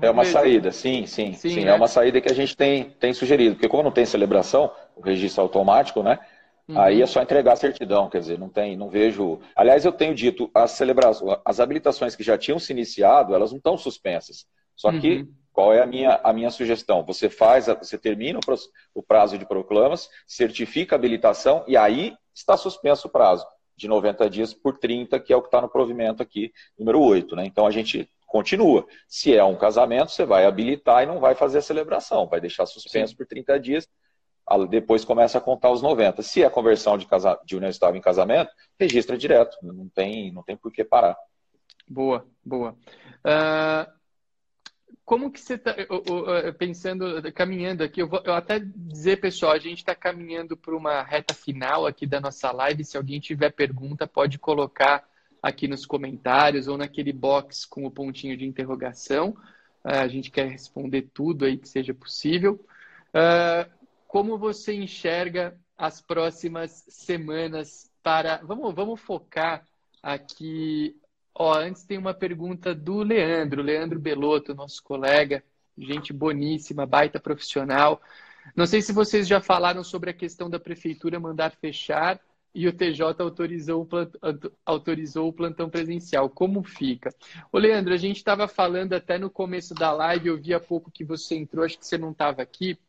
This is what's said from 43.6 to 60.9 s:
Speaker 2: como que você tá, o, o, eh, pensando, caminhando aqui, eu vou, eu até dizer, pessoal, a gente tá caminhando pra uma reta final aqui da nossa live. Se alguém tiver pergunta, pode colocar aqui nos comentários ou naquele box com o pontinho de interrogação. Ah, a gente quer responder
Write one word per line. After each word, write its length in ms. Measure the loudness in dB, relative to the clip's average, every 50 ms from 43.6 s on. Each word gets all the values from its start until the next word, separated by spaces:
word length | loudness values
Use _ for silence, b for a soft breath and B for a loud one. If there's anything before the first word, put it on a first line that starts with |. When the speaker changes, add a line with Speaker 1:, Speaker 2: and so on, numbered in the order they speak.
| -2 -2 -2 -2 -4 -8 _ _ _ _ _ _ _ _ _ _ _ _ _ _ -20 -20 _ _ _ _ _ -14 _
Speaker 2:
como 260 | -2 -2 -2 -2 -4
que 80 | -10 -12
você 160 | -12 -10 -10 -8
tá, 180 | -6 -6 -6 -6 -8 -8
o, 240 | -8 -8 -6 -6 -6
o, 220 | -6 -4 -2 -2
eh, 160 | -2 -2 -4
pensando, 680 | -6 -6 -8 -8 -8 -8 -8 -8 -8 -6 -8 -8 -8 -8 -10 -8 -6
caminhando 500 | -4 -4 -4 -4 -6 -6 -6 -6 -6 -6
aqui, 160 | -6 -4 -6
eu 80 | -6 -4
vou, 140 | -4 -6 -4
eu 100 | -2 -4
até 240 | -4 -2 -4 -6 -6
dizer, 600 | -6 -8 -14 -16 -16 -16 -12 -6 -2 0 0 0
pessoal, 340 | -2 -4 -4 -2 0 2 2
a 40 | 0
gente 260 | 0 -6 -14 -12 -8
tá 120 | -8 -8
caminhando 600 | -6 -4 -6 -6 -8 -10 -12 -12 -12 -10 -10 -12
pra 200 | -14 _ -10 -10
uma 260 | -6 -4 -4 -4 -4
reta 320 | -4 -4 -6 -6 -6 -6 -10
final 540 | -10 _ -10 -10 -8 -4 -4 -2 -2 -2 -4
aqui 180 | -4 -6 -8
da 160 | -6 -6 -6
nossa 300 | -6 -6 -10 -6 -6 -6
live. 340 | -4 -2 -2 -2 -2 -4 -6
Se 100 | -10 -10
alguém 240 | -10 -8 -8 -10 -10
tiver 300 | -10 -10 -6 -2 -2 -2
pergunta, 560 | -2 -2 -4 -4 -4 -6 -12 -12 -10 -10 -10
pode 320 | -6 -2 -2 -2 -2 -2 -6
colocar 640 | -4 -4 -2 -2 -2 -4 -2 0 2 2 2 2 -2 _ _ _ _ _ _ _
aqui 260 | -8 -6 -6 -4 -6 -6
nos 160 | -6 -8 -10
comentários 840 | -8 -8 -8 -8 -8 -12 -8 -4 0 2 4 4 4 2 0 -4 -6
ou 100 | -6 -8
naquele 340 | -8 -10 -8 -8 -8 -6
box 540 | -6 -4 -2 0 0 0 -2 -4 -14 -18 -18
com 220 | -16 -14 -12 -12 -12
o 40 |
pontinho 460 | -10 -12 -12 -12 -12 -12 -12 -12 -10 -10
de 80 | -10
interrogação. 880 | -10 -8 -8 -8 -8 -8 -8 -8 -10 -12 -12 -8 -4 -4 -2 -2 -4 -6 b b b b b b b b b -8
Ah, 180 | -6 -4 -2
a 60 | -2 -4
gente 220 | -4 -8 -12 -10
quer 180 | -6 -6 -6 -6
responder 640 | -6 -14 -18 -18 -14 -12 -10 -6